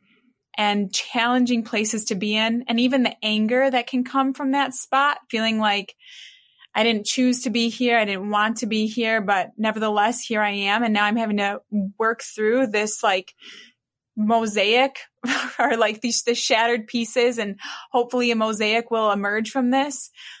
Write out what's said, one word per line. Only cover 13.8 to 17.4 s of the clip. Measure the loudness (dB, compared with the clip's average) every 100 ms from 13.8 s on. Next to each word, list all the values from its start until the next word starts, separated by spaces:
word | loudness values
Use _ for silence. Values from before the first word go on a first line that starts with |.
| _ _ _ -4
mosaic | 0 2 2 2 4 4 2 -2 -20 _
<laughs> | -4 -4 -4 0
or, | 0 2
like, | 0 0
these, | -4 -2
the | 0 0
shattered | 2 2 2 0 -2
pieces, | -4 -2 2 2
and | 2